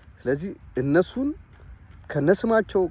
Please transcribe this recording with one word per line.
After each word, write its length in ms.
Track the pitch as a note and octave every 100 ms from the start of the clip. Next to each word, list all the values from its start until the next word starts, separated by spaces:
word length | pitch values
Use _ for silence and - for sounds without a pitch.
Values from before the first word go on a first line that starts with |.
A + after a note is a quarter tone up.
| -
ስለዚህ 360 | - B2 C#3+ F#3+ - - C3
እነሱን 520 | C#3 D#3+ F3+ A#3+ C#4+ E4 - - - - - - -
ከነስማቸው 760 | D3 C#3+ G3 A3+ A3 - G3 F3